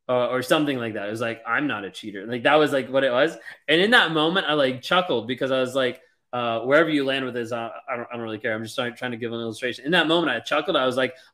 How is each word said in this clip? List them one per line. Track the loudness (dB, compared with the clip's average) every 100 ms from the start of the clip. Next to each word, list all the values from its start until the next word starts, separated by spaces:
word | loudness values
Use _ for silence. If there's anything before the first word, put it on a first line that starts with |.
| -2
Uh, | 0 0
or | 0
something | 2 2 2 -2
like | -4
that. | -6 -6
It |
was | -4
like, | -4 -6 -2
"I'm | -2 -2
not | -4
a | -8
cheater." | -12 -12 -10 -6
Like, | 0
that | 4 4
was, | 4
like, | 0 0
what | 0
it | 2
was. | 2 2 -2 -16 -8 0
And | 2
in | 6
that | 4 4
moment, | 2 2 0 0
I, |
like, | 2 2 0
chuckled | 0 0 2 -2 -2
because | -2 0
I | 0
was | 0 0
like, | -2 -4 _ _ _
uh, | -4 -2 -2
wherever | 4 4 6
you | 2
land | 0 0
with | -2
this, | -4 -4
uh, | -6 -6 -10 -8
I | -8
don't, | -8
I | -8
don't |
really | -8 -4
care. | -4
I'm | -4
just | -4
trying, | -4 -6 -4
trying | -8
to | -6
give | -6
an | -6
illustration. | -6 -6 -6 -6
In | 0
that | 2 4
moment, | 2 2
I | -2
chuckled. | -2 -2 0 0
I | 2
was | 2
like, | -2 -4 -4